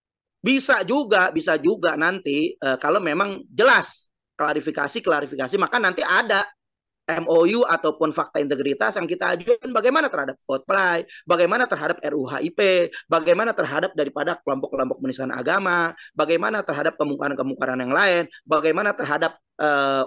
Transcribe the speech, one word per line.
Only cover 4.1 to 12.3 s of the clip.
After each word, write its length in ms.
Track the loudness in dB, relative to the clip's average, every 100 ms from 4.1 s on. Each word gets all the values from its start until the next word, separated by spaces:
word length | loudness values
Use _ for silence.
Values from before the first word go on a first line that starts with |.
| _ _ -4
klarifikasi, 640 | -2 -2 -4 -4 -6 -2
klarifikasi, 540 | 0 0 -2 -6 -4 0
maka 200 | 0 2
nanti 240 | 0 0 0
ada 420 | 2 2 0 0 _ _ _ _ _ -6
M 240 | -4 2
O 160 | 4 4
U 160 | 4
ataupun 480 | 2 2 0 0 -2
fakta 320 | -2 -4 -4
integritas 560 | -2 -2 -2 0 -2 -2
yang 80 | -4
kita 320 | -2 -2 -2
ajukan, 320 | 0 0 0
bagaimana 400 | 0 2 2 0
terhadap 320 | -4 -6 -8
Coldplay, 640 | -6 -6 0 0 2 0 -4 -16 -2
bagaimana 400 | 2 4 2 0
terhadap 320 | 0 -2 -2
R 140 | -4 -4
U 80 |
H 160 | -4